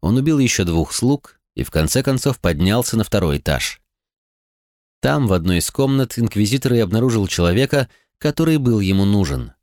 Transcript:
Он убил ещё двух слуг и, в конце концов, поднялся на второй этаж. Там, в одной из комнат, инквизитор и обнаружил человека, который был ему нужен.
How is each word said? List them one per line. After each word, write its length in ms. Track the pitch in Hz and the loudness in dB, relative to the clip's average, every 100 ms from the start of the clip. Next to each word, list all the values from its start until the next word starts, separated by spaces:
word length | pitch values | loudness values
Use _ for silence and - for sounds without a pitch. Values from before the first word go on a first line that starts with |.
Он 160 | 82 120 | 0 0
убил 220 | 139 156 | 2 2
ещё 260 | 127 - | 2 0
двух 280 | 90 82 78 | 0 0 -2
слуг 480 | - 120 143 - _ _ - | -2 -2 -2 -4 _ _ -10
и, 80 | |
в 80 | - | -4
конце 320 | 80 78 123 | -2 0 0
концов, 340 | 135 131 - 131 | 0 -2 -2 -2
поднялся 580 | 92 78 92 110 123 113 | -2 0 0 0 0 -2
на 60 | |
второй 360 | 104 104 87 71 | 0 0 0 -2
этаж. 440 | - 69 - - _ _ _ _ _ _ _ _ _ _ _ _ | -2 -2 -4 -10 _ _ _ _ _ _ _ _ _ _ _ _
Там, 260 | 127 147 127 | -2 0 2
в 60 | |
одной 260 | 92 82 90 | 0 2 0
из 100 | - | -2
комнат, 440 | - 135 135 131 - | -2 0 0 -2 -2
инквизитор 580 | 117 104 104 131 131 | -2 0 0 0 0
и 40 | 120 | 0
обнаружил 480 | 104 107 123 113 98 | 2 0 0 0 -2
человека, 640 | - 87 92 135 143 127 _ _ _ | 0 2 2 0 0 -2 _ _ _
который 400 | 151 147 165 156 | -6 0 0 2
был 200 | 127 113 | 2 2
ему 260 | 95 95 | 2 2
нужен. 480 | 98 101 87 67 57 - | 2 2 0 -2 -8 -14